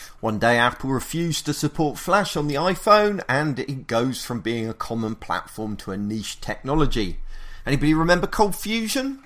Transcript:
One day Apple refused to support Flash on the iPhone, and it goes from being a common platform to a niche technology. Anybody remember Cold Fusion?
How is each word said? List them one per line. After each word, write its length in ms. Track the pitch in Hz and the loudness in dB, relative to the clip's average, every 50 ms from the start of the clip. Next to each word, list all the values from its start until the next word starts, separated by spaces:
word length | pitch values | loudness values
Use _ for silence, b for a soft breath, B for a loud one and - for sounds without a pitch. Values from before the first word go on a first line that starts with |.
| B B B B | B B B B
One 180 | - 110 110 101 | -4 -2 0 2
day 180 | 113 117 120 | 2 4 4
Apple 320 | 120 120 123 - - - 131 | 4 4 2 2 0 -2 -2
refused 560 | 135 123 - - - 160 170 170 151 - - | -2 -2 -2 -2 -2 -2 -2 0 -2 -2 -2
to 80 | 147 147 | -4 -2
support 460 | - - 147 - - 156 147 131 - | -2 -2 -2 0 0 0 0 -2 -4
Flash 360 | - 180 185 208 196 - - | -2 2 2 2 2 0 -2
on 120 | 156 147 | -2 -2
the 80 | 147 143 | -2 0
iPhone, 680 | 143 165 185 185 - - 220 208 214 208 208 202 190 - - | 0 0 0 0 2 6 6 6 8 6 4 2 0 0 0
and 300 | 127 139 151 156 131 117 | 2 2 2 2 0 -2
it 260 | - - 139 131 - | -4 -4 -6 -8 -4
goes 400 | - 113 113 123 131 123 - - | 0 0 2 2 0 -2 -4 -6
from 160 | - 123 113 | -6 -6 -4
being 260 | - 113 117 117 110 | -2 -2 -2 -2 -2
a 60 | 113 113 | -4 -6
common 400 | - - - 117 117 110 110 110 | -6 -6 -4 -4 -2 -2 -4 -4
platform 640 | - - - 85 90 - - - - 110 107 107 | -6 -6 -4 -4 -4 -6 -8 -8 -8 -6 -6 -6
to 140 | - - - | -6 -6 -6
a 60 | 95 | -6
niche 440 | 98 104 104 110 110 98 - - - | -4 -4 -4 -4 -4 -6 -8 -10 -8
technology. 800 | - - 107 - - 131 143 156 147 135 123 117 104 90 - - b b b b b b b b b | -6 -6 -6 -6 -4 0 2 4 4 4 4 2 0 -2 -4 -6 b b b b b b b b b
Anybody 300 | 120 139 135 139 151 156 | -2 0 2 4 4 4
remember 320 | 160 160 170 175 175 202 | 4 4 4 4 4 4
Cold 300 | 196 - - 214 208 175 | 0 2 2 2 2 2
Fusion? 640 | - - 202 220 226 226 220 - 269 262 269 269 269 - | -2 -4 -2 -2 -2 -2 -2 -2 -2 -2 -2 -4 -8 -12